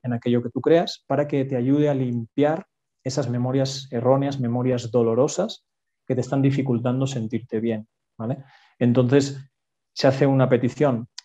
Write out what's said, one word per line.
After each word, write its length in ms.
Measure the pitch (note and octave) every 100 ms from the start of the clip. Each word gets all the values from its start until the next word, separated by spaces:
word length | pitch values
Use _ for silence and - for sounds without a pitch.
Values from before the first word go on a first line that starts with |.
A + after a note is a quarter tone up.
en 100 | B2
aquello 300 | A#2+ A#2+ A#2+
que 80 | A#2+
tú 100 | B2+
creas, 440 | D3+ E3 G3+ - -
para 200 | C#3 C#3+
que 180 | C#3+
te 120 | C3+ B2+
ayude 320 | B2 C#3+ D3
a 60 |
limpiar 720 | C#3 B2+ A#2+ A#2 - D3 E3 - _ _ _
esas 260 | C3 D3 A#2+
memorias 600 | A#2+ B2+ C3+ C3 - -
erróneas, 480 | A#2+ B2 C#3 C#3 C#3
memorias 520 | A#2+ B2 B2+ B2 A#2
dolorosas 760 | A#2+ A2+ A2+ D3 - G#3+ - _ _ _ _ -
que 80 |
te 60 | B2
están 220 | - C#3
dificultando 640 | C3+ C#3 C3+ A#2 B2 B2+ C3+
sentirte 540 | C3 A2 A#2 A2+ A2+
bien, 280 | A#2 A2 A2 _ _ -
¿vale? 260 | A2+ C3+ - _ _ -
Entonces, 640 | B2 A#2+ B2 C#3 C#3 - - _ _ _ _
se 120 | - C#3
hace 200 | C3+ C#3+
una 220 | C3+ B2+
petición 600 | B2 A#2+ - D3 A#2 A#2 -